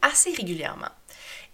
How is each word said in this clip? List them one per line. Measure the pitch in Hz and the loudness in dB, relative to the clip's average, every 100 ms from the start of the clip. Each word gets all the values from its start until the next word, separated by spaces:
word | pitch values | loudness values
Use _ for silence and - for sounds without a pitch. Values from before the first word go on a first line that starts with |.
assez | 285 - 370 | 4 4 4
régulièrement. | 311 180 165 147 - - - - - - - - | 0 -4 -4 -4 -6 -10 -12 -20 -20 -16 -16 -14